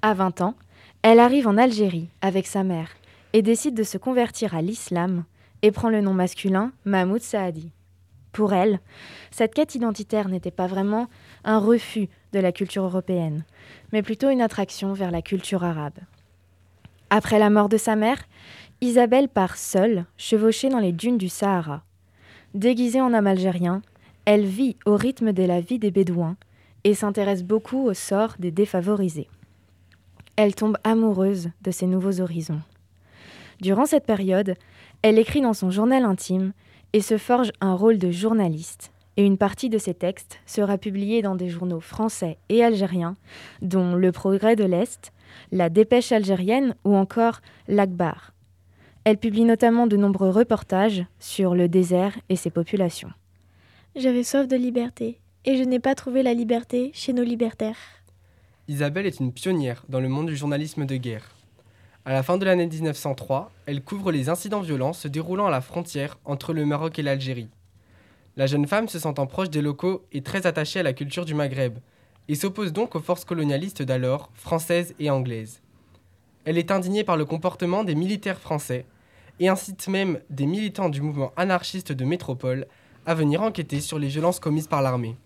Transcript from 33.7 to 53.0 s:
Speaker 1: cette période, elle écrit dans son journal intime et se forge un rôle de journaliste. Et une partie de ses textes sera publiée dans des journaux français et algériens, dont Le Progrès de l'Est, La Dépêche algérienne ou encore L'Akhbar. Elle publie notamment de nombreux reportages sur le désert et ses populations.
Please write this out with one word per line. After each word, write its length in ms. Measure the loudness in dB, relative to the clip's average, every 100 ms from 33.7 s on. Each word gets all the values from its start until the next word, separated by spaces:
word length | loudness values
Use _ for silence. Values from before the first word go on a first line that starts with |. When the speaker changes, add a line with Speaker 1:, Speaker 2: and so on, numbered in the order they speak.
| 2
Speaker 1:
cette 220 | 4 2 2
période, 480 | 0 2 2 0 -4 _ -20 -20 _
elle 160 | 4 6
écrit 240 | 4 2
dans 100 | 2
son 180 | 0 0
journal 340 | 0 2 4
intime 500 | 2 0 -2 -2 -2 -6 _ _ _
et 80 | 0
se 160 | 2 -2
forge 340 | 2 2 2 0
un 140 | -2
rôle 240 | 2 4 4
de 120 | 2
journaliste. 840 | 0 0 0 0 -2 -8 -18 -20 _ _ 2
Et 80 | 4
une 100 | 4
partie 320 | 2 0 -2
de 80 | -2
ses 160 | -4
textes 460 | -4 -4 -6 -14 -20 _
sera 320 | -2 0 0
publiée 420 | -2 -4 0 0
dans 140 | 0
des 160 | -2 -4
journaux 300 | -6 -4 -6
français 580 | -8 -4 -4 -2 -6 -8 _
et 160 | 4
algériens, 520 | 4 2 0 -2 -4 -6 _ -20 -20 -8
dont 340 | -2 2 2
Le 180 | 4 2
Progrès 440 | 2 0 2 4 4
de 80 |
l'Est, 480 | 2 2 -2 -6 -20 _ -20 -20 -6
La 160 | 0 2
Dépêche 440 | 4 4 4 4
algérienne 600 | 0 2 0 2 2 0 -2
ou 120 | 2 2
encore 440 | 2 2 0 0 -12 -20 -2
L'Akhbar. 640 | 2 2 0 -4 -4 -14 _ _ _ _ _ _ _
Elle 140 | 0 2
publie 260 | 0 2
notamment 420 | 4 6 4 4 4
de 100 | 4
nombreux 320 | 2 2 2
reportages 760 | 4 2 0 0 0 2 0 -6 _
sur 360 | -14 -2 0
le 140 | 4 4
désert 480 | 4 2 2 0 -4 -4
et 80 | -4
ses 140 | -2
populations. 600 | -4 -2 0 -2 -4